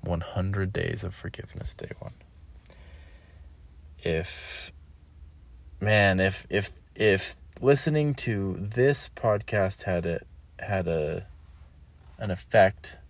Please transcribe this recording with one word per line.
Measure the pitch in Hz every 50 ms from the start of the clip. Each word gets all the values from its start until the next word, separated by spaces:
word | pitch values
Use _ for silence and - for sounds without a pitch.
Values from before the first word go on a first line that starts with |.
One | - - 87 82
hundred | 82 - - - 92 95 95 98 95 92 98
days | - 82 82 - - -
of | 92 95
forgiveness, | - - - - - - - - 85 - - -
day | - - - - -
one. | - - - - - - - - - - - - - - - - - - - - - - - - - - - - - - - - - - - - - - - -
If, | - - 82 80 87 - - - - - - - - - - - - - - - - - - - - - - - - - - - - - - -
man, | 98 104 107 104 101 98 92 95
if, | 95 95 95 - - -
if, | - 101 101 - - - - _ -
if | - 110 107 95 95 - - - - - - - -
listening | 120 131 143 139 - 160 151 151 151 147 139
to | - - 123 113 101 98 95 92 -
this | 95 104 110 120 127 139 143 - - - -
podcast | - - 117 104 101 104 - - 104 95 92 92 - -
had | 101 90 87 85
a, | 87 82 - - - - - - - - -
had | - - 101 95 90
a, | 85 82 80 76 73 78 - - - - - - - - - - - - - - - - - - - -
an | - - 101
effect | 90 90 - - - 113 95 95 - - - - - - - -